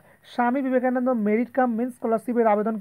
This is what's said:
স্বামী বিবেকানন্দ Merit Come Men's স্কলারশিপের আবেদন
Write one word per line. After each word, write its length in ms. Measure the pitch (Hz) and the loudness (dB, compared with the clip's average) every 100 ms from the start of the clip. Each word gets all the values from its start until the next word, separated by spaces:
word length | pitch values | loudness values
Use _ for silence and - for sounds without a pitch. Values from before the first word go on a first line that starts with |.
| - _ - | -8 _ -12
স্বামী 280 | - 240 269 262 | -4 -2 0 0
বিবেকানন্দ 420 | 254 254 247 254 240 208 | 0 0 0 0 0 0
Merit 240 | 220 247 - | 0 0 0
Come 120 | 254 220 | 0 0
Men's 140 | 254 - | -4 -4
স্কলারশিপের 480 | 233 226 220 240 226 | -2 -2 -2 0 2
আবেদন 220 | 208 214 220 | 2 0 -4